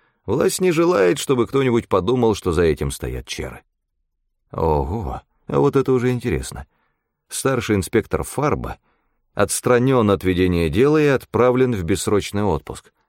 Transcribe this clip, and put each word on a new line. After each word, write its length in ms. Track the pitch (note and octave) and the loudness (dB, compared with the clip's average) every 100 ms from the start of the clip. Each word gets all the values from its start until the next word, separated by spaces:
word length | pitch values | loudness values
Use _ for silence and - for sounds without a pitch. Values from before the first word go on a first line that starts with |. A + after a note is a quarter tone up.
| _ _ - | _ _ -4
Власть 340 | B2 F#3+ - | 0 0 0
не 120 | F#3 | 0
желает, 460 | D#3+ E3+ F3+ F#3 D3+ | 2 2 2 2 0
чтобы 300 | - B2+ A2 | 0 0 0
кто-нибудь 400 | C#3 C3 A#2 - | 0 2 0 2
подумал, 480 | G2 F#2 B2+ A#2 G2+ | 0 0 2 2 0
что 160 | F#2 | 0
за 120 | E2 | 2
этим 280 | E2+ D2 C#2+ | 2 2 -4
стоят 340 | - B1 B1 - | -6 -8 -8 -10
черы. 360 | - B1+ B1 _ _ _ _ _ _ _ _ _ | -10 -10 -12 _ _ _ _ _ _ _ _ _
Ого, 680 | - D#2+ D2 C#2 A2 D#2 - - _ - | -4 0 0 -2 -6 -8 -10 -14 _ -4
а 120 | C#3+ | 0
вот 180 | C#3+ C3+ | 2 2
это 160 | C3 | 2
уже 180 | B2+ B2 | 0 0
интересно. 560 | B2 A#2+ D2 - - - _ _ _ _ _ _ | -2 -4 -4 -6 -14 -18 _ _ _ _ _ _
Старший 480 | - C3+ B2+ A2 G2+ | -4 -2 -2 0 0
инспектор 460 | F2+ A2 - D2+ | 2 -2 0 -4
Фарба 540 | D2 - D3 G2 A#1 - _ _ _ _ _ | -6 -4 -2 -2 -6 -12 _ _ _ _ _
отстранен 760 | - G#2 - B2 B2 C3 B2+ G#2+ | -4 -2 -2 2 2 4 2 4
от 120 | G2 | 2
ведения 460 | F#2 F2+ F#2 E2+ E2 | 2 2 2 2 0
дела 320 | E2 C#3 D#3 | 2 2 4
и 60 | D3 | 2
отправлен 680 | C3 - G#2 B2 B2 B2+ | 0 -2 2 2 4 2
в 100 | A2 | 0
бессрочный 600 | E2 F#2+ - G2+ - G2+ | -2 -2 0 -2 -2 -4
отпуск. 480 | G#2 D2+ - - - _ | -2 -2 -4 -16 -18 _